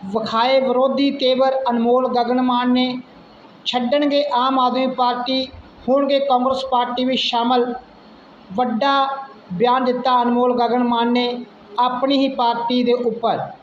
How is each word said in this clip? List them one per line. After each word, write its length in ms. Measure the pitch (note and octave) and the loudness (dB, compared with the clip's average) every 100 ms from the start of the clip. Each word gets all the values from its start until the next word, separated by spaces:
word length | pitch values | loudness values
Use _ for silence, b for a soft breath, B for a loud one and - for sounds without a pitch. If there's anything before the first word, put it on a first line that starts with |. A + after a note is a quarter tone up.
| - | -4
ਵਿਖਾਏ 540 | G#3+ A3 A3+ B3 C4+ | -6 -2 0 2 2
ਵਿਰੋਧੀ 500 | A#3+ A#3+ C4 B3+ C#4 | 2 2 0 2 0
ਤੇਵਰ 460 | C#4 B3+ B3+ C4+ C4 C4 | 0 0 2 2 0 -2
ਅਨਮੋਲ 380 | A#3+ A#3 B3 B3+ | 0 2 2 2
ਗਗਨ 320 | A#3+ A#3 B3+ | 0 0 0
ਮਾਨ 300 | B3+ B3 B3 | 0 0 2
ਨੇ। 140 | B3 B3+ B3+ - - - - - - - | 2 0 -2 -12 -20 -20 -20 -20 -14 -4
ਛੱਡਣਗੇ 580 | B3 A#3+ C#4+ D4 C#4+ C#4+ B3 | -4 0 0 2 0 0 0
ਆਮ 240 | C4 C4+ | 0 2
ਆਦਮੀ 280 | B3 B3+ C4 B3+ | 2 2 -2 0
ਪਾਰਟੀ, 500 | B3 B3 B3 C4 C4 - - - - | -2 0 -2 -4 -4 -12 -20 -12 0
ਹੋਣਗੇ 300 | C4+ C#4 C#4 | 0 2 0
ਕਾਂਗਰਸ 440 | C#4 B3+ B3+ C4 - | 2 2 2 -2 -2
ਪਾਰਟੀ 400 | B3 B3 B3 B3+ | 0 0 -2 -2
ਵਿੱਚ 160 | B3+ | -2
ਸ਼ਾਮਲ। 520 | - A#3+ A#3+ B3+ B3 A#3+ - - - - - - - | -2 -2 0 2 0 -4 -12 -20 -20 -20 -20 -20 -12
ਵੱਡਾ 420 | F#3+ B3 A3 C#4 C#4 C4+ C#4 - - - | -4 -2 0 0 2 0 -4 -12 -18 -10
ਬਿਆਨ 320 | F3 A#3+ B3+ B3+ | -2 2 2 0
ਦਿੱਤਾ 360 | B3 B3+ B3 | 0 0 2
ਅਨਮੋਲ 360 | A#3+ A#3+ B3 B3 | 2 2 2 2
ਗਗਨ 260 | A#3 A#3+ B3 | 0 0 0
ਮਾਨ 260 | A#3+ A#3 | 0 0
ਨੇ 340 | A#3+ B3 B3 A#3+ - - G#3 | 0 0 -4 -10 -20 -14 -2
ਆਪਣੀ 380 | B3 B3 C4+ C#4 | -2 0 0 2
ਹੀ 140 | C4+ C4 | 0 0
ਪਾਰਟੀ 480 | A#3+ A#3 A#3 B3 | 0 0 -2 0
ਦੇ 100 | A#3 A#3+ | 0 0
ਉੱਪਰ। 520 | A#3+ G3+ A3+ D#3+ - - | -2 -2 -2 -2 -6 -12